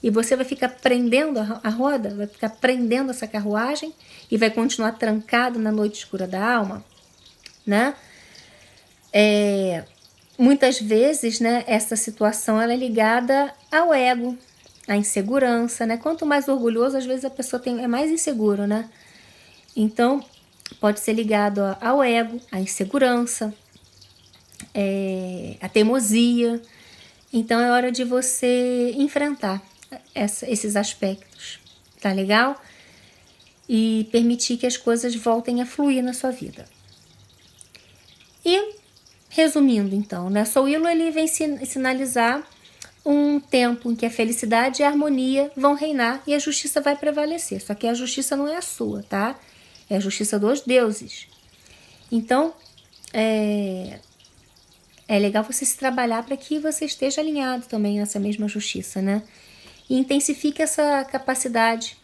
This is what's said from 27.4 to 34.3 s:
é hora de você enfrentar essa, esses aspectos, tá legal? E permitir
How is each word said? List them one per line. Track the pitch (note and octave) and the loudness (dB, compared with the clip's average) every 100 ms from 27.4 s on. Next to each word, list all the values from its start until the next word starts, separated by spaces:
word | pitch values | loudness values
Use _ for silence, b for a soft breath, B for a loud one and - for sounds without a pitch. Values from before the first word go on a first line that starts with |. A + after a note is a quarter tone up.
| A3+ A#3 | 0 2
é | B3 | 4
hora | B3 B3 | 2 2
de | A#3+ | -2
você | B3 B3 C4 - B3 B3 B3 B3 A#3+ A#3 | 0 0 0 0 0 2 2 0 0 0
enfrentar | C#4+ C#4+ D4 C#4 G3+ G3 - _ - C4+ _ | 0 0 -2 -2 -4 -4 -8 _ -20 -20 _
essa, | - G#3 - - | -4 -4 -4 -4
esses | G#3+ G#3+ G3+ | -4 0 0
aspectos, | G#3 - G3 G3 - - - - - - _ _ | -2 -2 -4 -4 -12 -20 -18 -18 -20 -20 _ _
tá | G3+ | -2
legal? | F#3+ F#3+ G#3+ B3+ C#4 B B B B B B B B B _ - | -2 2 4 4 -2 B B B B B B B B B _ -2
E | A3+ A3 A3 A3 | 2 2 0 2
permitir | A#3 A#3 | 2 2